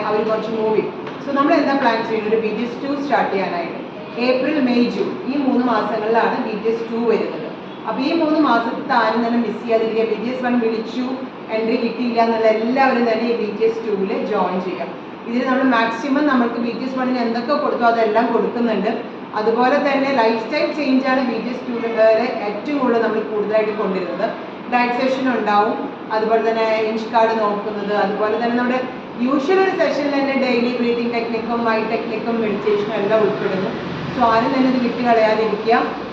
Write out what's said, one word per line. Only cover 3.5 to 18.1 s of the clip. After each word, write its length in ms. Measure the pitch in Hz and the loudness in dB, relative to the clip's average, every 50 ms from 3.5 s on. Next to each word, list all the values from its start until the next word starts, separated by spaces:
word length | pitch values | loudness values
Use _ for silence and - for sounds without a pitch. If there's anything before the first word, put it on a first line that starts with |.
| 175 170 170 175 - - - - - - - - - 226 240 254 | -2 -4 -4 -6 -8 -8 -10 -12 -12 -12 -12 -10 -6 -2 2 2
ഏപ്രിൽ, 280 | 247 254 277 302 311 294 254 240 | 2 2 2 0 0 2 2 2
മെയ്, 180 | 240 247 240 - - | 4 2 2 2 0
ജൂൺ 180 | 208 - - - - - 247 | -2 -2 -4 -4 -6 -6 -4
ഈ 60 | 277 294 269 | -2 0 0
മൂന്ന് 200 | 254 240 247 247 247 | 2 0 2 2 2
മാസങ്ങളിലാണ് 640 | 226 214 208 208 220 214 214 220 226 226 - - 247 254 233 220 | 0 0 0 -2 -2 -2 0 0 2 2 2 0 -2 -2 -4 -4
ബി 60 | 202 196 | -6 -2
ടി 80 | 214 226 | -2 -2
എസ് 120 | 226 226 - - | -2 -2 -4 -4
ടു 100 | 233 226 240 226 | -4 0 2 2
വരുന്നത്. 360 | 202 - - - - - - - - - - - - - - | 2 2 0 -2 -4 -8 -8 -10 -10 -12 -14 -14 -14 -10 -8
അപ്പൊ 120 | - - 247 269 311 | -6 -4 -2 0 0
ഈ 40 | 339 339 | 2 2
മൂന്ന് 180 | 320 302 311 320 294 262 | 2 2 2 4 4 4
മാസത്തെ 460 | 233 - - 247 - - - - 262 240 | 4 2 2 -2 -4 -6 -2 0 2 2
ആരും 200 | 220 220 233 233 233 | 2 2 2 0 0
തന്നെ 160 | 233 240 233 233 | 0 0 0 0
മിസ് 140 | 202 - - | 0 -4 -6
ചെയ്യാതിരിക്കുക. 440 | - 233 226 220 220 214 214 226 226 - | -2 0 2 2 2 2 0 0 0 0
ബി 60 | 214 196 214 | 0 -2 -2
ടി 60 | 247 254 | -4 -4
എസ് 100 | 254 247 | -2 -2
വൺ 80 | 240 247 240 226 | 0 0 2 2
വിളിച്ചു, 400 | 226 226 214 - - - 254 247 254 262 254 - - - - - - 220 | 0 -2 -2 -4 -6 -6 -4 -4 -4 -4 -6 -8 -10 -12 -14 -10 -6 -4
എൻട്രി 200 | 220 226 226 247 254 | -2 0 0 0 0
കിട്ടിയില്ല 380 | 233 214 190 - 247 240 226 233 233 | 0 -2 -2 -2 -4 0 2 2 2
എന്നുള്ള 200 | 226 226 220 220 220 220 226 | 2 2 2 4 4 4 4
എല്ലാവരും 460 | 226 240 262 277 269 262 240 240 233 226 | 0 0 2 2 4 4 4 2 2 2
തന്നെ 160 | 220 226 240 240 | 2 0 0 0
ഈ 20 | 226 208 | 0 0
ബി 80 | 208 208 196 | -2 -4 -2
ടി 80 | 208 220 226 | 0 0 0
എസ് 120 | 226 - - | 0 0 -2
ടൂവില് 300 | 214 202 190 190 196 233 277 220 190 | -2 -2 -2 0 -2 -2 -2 -2 -2
ജോയിൻ 300 | 208 196 185 180 185 190 185 185 | 0 0 0 0 -2 -2 -4 -4
ചെയ്യാം. 240 | 170 - 170 - - - - - - - - 226 | -6 -6 -6 -8 -8 -12 -12 -14 -14 -12 -8 -4
ഇതിൽ 140 | 233 247 262 269 | -2 0 2 2
നമ്മൾ 180 | 262 269 262 262 240 | 2 4 4 4 4
മാക്സിമം 500 | 226 226 233 - - - 269 262 294 302 285 | 4 2 0 -2 -4 -2 0 2 2 4 4
നമുക്ക് 260 | 262 247 233 233 - 247 233 | 4 4 2 2 0 -2 -2
ബി 80 | 233 - - | -4 -4 -4
ടി 80 | 254 | -6
എസ് 100 | 262 262 262 | -4 -4 -2
വണ്ണിന് 200 | 247 254 254 247 233 | -2 0 0 0 0
എന്തൊക്കെ 280 | 226 226 240 233 - 294 - - | 0 -2 -2 0 0 0 0 0
കൊടുത്തോ 200 | 233 - - 240 233 | 0 0 2 2 2
അതെല്ലാം 340 | 233 233 220 208 | 4 4 2 2